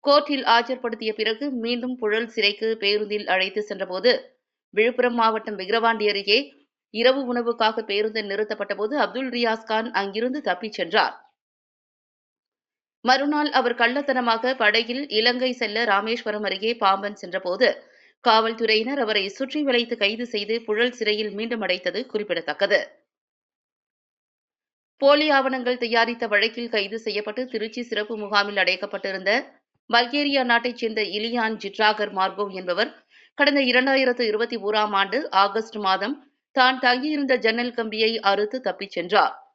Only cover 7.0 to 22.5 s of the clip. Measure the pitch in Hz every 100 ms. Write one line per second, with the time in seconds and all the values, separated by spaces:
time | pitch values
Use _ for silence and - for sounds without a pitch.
7 | 247 269 247 240 233 233 220 220 220 202
8 | 214 220 208 196 214 214 202 190 214 285
9 | 202 220 262 233 233 226 226 220 226 190
10 | 196 202 247 294 208 185 220 214 170 208
11 | 156 - _ _ _ _ _ _ _ _
12 | _ _ _ _ _ _ _ _ _ _
13 | 240 262 285 294 294 269 240 240 233 262
14 | 277 254 240 226 247 254 214 220 226 247
15 | 285 214 233 247 254 247 220 214 233 202
16 | 220 233 226 208 202 190 214 233 202 196
17 | 202 208 180 185 185 185 233 - - _
18 | _ _ 247 220 220 226 226 220 220 277
19 | 220 214 190 - 262 302 277 240 233 233
20 | 214 220 240 214 202 226 226 214 247 240
21 | 214 214 214 196 226 233 190 180 180 185
22 | 254 214 208 165 160